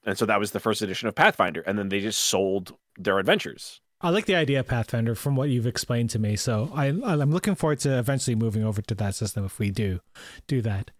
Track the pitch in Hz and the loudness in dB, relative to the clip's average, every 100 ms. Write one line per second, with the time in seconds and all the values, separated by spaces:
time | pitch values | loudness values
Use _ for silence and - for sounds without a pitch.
0 | - 95 107 104 104 104 113 107 101 92 | -4 -2 2 2 0 -2 -2 0 -2 -4
1 | 113 101 196 - 90 80 85 104 98 98 | -4 4 4 4 0 0 -2 -2 0 -2
2 | 101 104 - 95 98 98 92 - _ - | -2 -2 0 2 2 0 -4 -18 _ -6
3 | 95 98 95 208 - - - - _ _ | 2 2 4 2 0 -12 -18 -20 _ _
4 | 175 185 208 185 151 139 127 123 110 120 | 0 0 2 2 2 0 0 -2 -2 -2
5 | 113 110 139 135 147 123 117 - - 120 | -2 -2 0 0 2 2 0 -4 -2 0
6 | 117 117 107 104 - 110 120 147 139 160 | 0 0 0 0 0 0 0 0 0 0
7 | 294 151 139 165 214 190 160 147 143 131 | 0 2 2 2 2 0 0 0 0 0
8 | 117 135 - 113 113 107 110 101 101 101 | 0 0 0 0 0 0 0 -2 -4 -2
9 | 101 95 107 - 95 - 104 95 104 90 | -2 -2 -4 -2 -6 -2 -2 0 0 -2
10 | _ - - - - 135 113 98 - - | _ -20 -20 -20 -2 0 0 -2 -4 -12